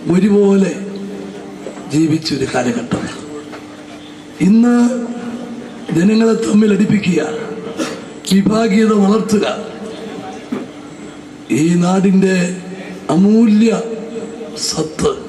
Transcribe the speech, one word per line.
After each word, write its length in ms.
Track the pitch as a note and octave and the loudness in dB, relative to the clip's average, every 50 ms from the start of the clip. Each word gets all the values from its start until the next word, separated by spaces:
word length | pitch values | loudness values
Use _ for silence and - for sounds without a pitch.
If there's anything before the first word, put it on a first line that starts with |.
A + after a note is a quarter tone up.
| - D3+ E3+ | 0 2 2
ഒരുപോലെ 580 | F#3+ F#3 G#3+ G3+ G3+ G3+ G3 G3 G3 F#3+ F3 - - - - - - - - - - - - - - - - - - - - - - - - | 4 4 4 4 6 6 6 6 4 4 2 -2 -6 -8 -10 -10 -10 -10 -10 -10 -10 -12 -12 -12 -14 -14 -14 -16 -14 -14 -12 -12 -12 -10 -2
ജീവിച്ചൊരു 540 | C3+ D3+ E3 D3+ D#3 D#3+ - - D3 C3 C3 B2 | 0 2 2 2 2 0 0 -4 -2 -2 -2 -2
കാലഘട്ടം. 520 | - B2+ B2 B2 A2+ A#2+ - - - - - - - - - - - D3 - - - D3+ - - - - - - - - - - - - - - - - D3 F#3+ | -2 0 0 0 -2 -2 -4 -4 -4 -4 -4 -8 -10 -12 -14 -12 -12 -14 -14 -14 -16 -16 -16 -18 -18 -18 -18 -18 -18 -18 -18 -18 -18 -18 -18 -18 -4 0 4 6
ഇന്ന് 280 | G#3+ A3+ A#3 A#3+ A#3+ A#3+ A#3+ A#3+ B3+ - A#3 - - - - - - - - - - - - - - - - - D3+ | 6 6 6 6 6 4 4 4 2 -2 -4 -6 -8 -8 -8 -8 -10 -10 -10 -12 -12 -12 -14 -14 -14 -12 -8 -2 0
ജനങ്ങളെ 380 | E3 F3+ G#3 A3 A3 A3+ A3+ A3 A3+ - | 2 4 4 4 4 4 4 2 2 2
തമ്മിൽ 260 | - G#3 G#3 A3 G#3+ G3+ | 4 4 4 6 6 4
അടുപ്പിക്കുക, 460 | F#3 G#3 F3 G#3+ G3+ - - E3+ D3+ D3+ - - - - - - - - - - - - - - - - - - - - - | 4 4 2 2 2 2 2 0 0 0 -2 -4 -6 -8 -8 -10 -10 -10 -10 -8 -6 -6 -8 -8 -12 -14 -16 -16 -14 -2 2
വിഭാഗീയത 600 | F#3 G3 G3 - G#3+ A3 A3+ A3+ F#3 A3 A3 G#3 G#3+ G3+ G3 | 2 4 4 4 2 2 2 2 4 4 4 4 4 4 4
വളർത്തുക, 420 | F#3+ G#3+ A3 - - G#3 G3+ - B2+ - - - - - - A2 - - - - - - - - - - - - - - - - - - - - - - - - - - - - - - - - - - C3+ | 4 4 2 2 2 0 0 2 0 -4 -6 -8 -12 -12 -12 -12 -12 -12 -12 -12 -12 -12 -12 -12 -12 -14 -14 -10 -10 -8 -8 -8 -12 -14 -18 -18 -18 -18 -16 -16 -16 -16 -18 -18 -20 -20 -20 -6 -4 0 0
ഈ 20 | D#3 E3+ F3 F3 F3 | 2 2 4 2 2
നാടിൻ്റെ 520 | F3+ F#3 G3 F#3 G3+ F#3 F#3+ F#3+ F#3+ F#3 F3+ F3 - - - - - - - - - - - - - D3+ | 2 2 2 4 4 4 4 4 4 2 0 0 -2 -4 -8 -10 -12 -12 -12 -12 -14 -14 -12 -6 0 2
അമൂല്യ 560 | E3+ G3 G3+ A3 A3+ A#3 A3 G#3 G#3+ A#3 A3 G3+ F3 - - - - - - A#3 A3 - - - - - - - - - - | 4 4 6 6 6 6 6 6 6 4 4 2 0 -4 -6 -8 -10 -10 -10 -10 -10 -10 -10 -12 -12 -14 -12 -10 -6 -6 -4
സത്ത് 440 | - D#3+ D#3 D#3+ - - D#3 D3 C3 - - | -4 -4 -4 -6 -4 -2 -2 -2 -2 -2 -10